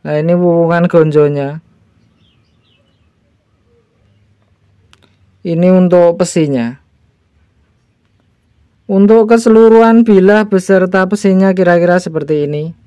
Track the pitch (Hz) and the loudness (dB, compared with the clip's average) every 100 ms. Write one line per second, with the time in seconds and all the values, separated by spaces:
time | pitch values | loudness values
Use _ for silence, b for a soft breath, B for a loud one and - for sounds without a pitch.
0 | 151 151 160 175 175 170 170 170 175 170 | -6 -4 -2 -2 0 0 0 -2 0 0
1 | 156 151 147 143 139 156 _ _ _ _ | 2 2 0 -2 -8 -12 _ _ _ _
2 | _ _ _ _ _ _ _ _ _ _ | _ _ _ _ _ _ _ _ _ _
3 | _ _ _ _ _ _ _ _ _ _ | _ _ _ _ _ _ _ _ _ _
4 | _ _ _ _ _ _ _ _ _ _ | _ _ _ _ _ _ _ _ _ _
5 | _ _ _ _ 175 165 180 185 180 180 | _ _ _ _ -8 -2 2 2 2 2
6 | 170 170 175 175 151 135 117 135 _ _ | 2 0 -4 -4 -4 -4 -6 -10 _ _
7 | _ _ _ _ _ _ _ _ _ _ | _ _ _ _ _ _ _ _ _ _
8 | _ _ _ _ _ _ _ _ - 196 | _ _ _ _ _ _ _ _ -6 0
9 | 202 220 214 233 233 220 226 226 226 226 | 2 2 2 0 2 4 4 4 4 2
10 | 226 196 190 208 214 190 185 190 185 190 | 2 2 2 0 0 -4 0 -2 0 -2
11 | 185 208 202 185 190 185 175 175 175 180 | -2 -2 -2 0 0 0 0 0 0 -2
12 | 175 156 151 151 143 147 160 - | -4 -10 -6 -4 -4 -8 -10 -16